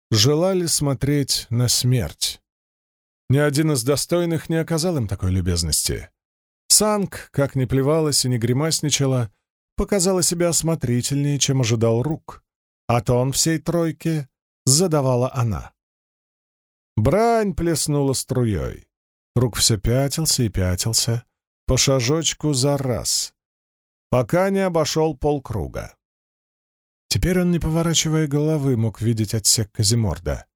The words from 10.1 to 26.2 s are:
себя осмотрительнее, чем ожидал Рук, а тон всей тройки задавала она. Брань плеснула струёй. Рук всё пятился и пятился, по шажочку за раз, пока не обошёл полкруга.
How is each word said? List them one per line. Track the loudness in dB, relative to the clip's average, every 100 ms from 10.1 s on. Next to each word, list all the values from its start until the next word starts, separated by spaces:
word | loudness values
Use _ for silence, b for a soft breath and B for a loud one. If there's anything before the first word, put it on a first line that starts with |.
| 2
себя | 0 0 0
осмотрительнее, | 0 0 0 0 0 0 -2 0 0
чем | 0 0
ожидал | 0 2 2 2
Рук, | -2 -6 -10 -20 _ _ _ _ -2
а | -2
тон | 2 0 0
всей | 0 0 -2
тройки | -2 -2 -2 -2 -4 -4 -6 _ _ _ 0
задавала | 2 2 2 2 0 0
она. | -2 -2 -4 -8 _ _ _ _ _ _ _ _ _ _ _ _ -2
Брань | 2 4 4 2 0 -2
плеснула | -2 -2 0 0 0
струёй. | -2 -2 -2 0 -2 -4 -10 -18 _ _ _ _ 0
Рук | 0 0
всё | 0 0
пятился | 2 0 0 -2 -2 0
и | 0
пятился, | 0 0 0 -2 -2 -2 -4 -6 _ _ _ -2
по | 0
шажочку | 2 2 2 0 -2 -4 -2
за | 0 0 0
раз, | -2 -4 -2 -4 -6 _ _ _ _ _ _ _ _
пока | -2 2 2 2
не | 2
обошёл | 0 0 0 0 0 0
полкруга. | -2 -2 -4 -6 -6 -8 -12 -16 _ _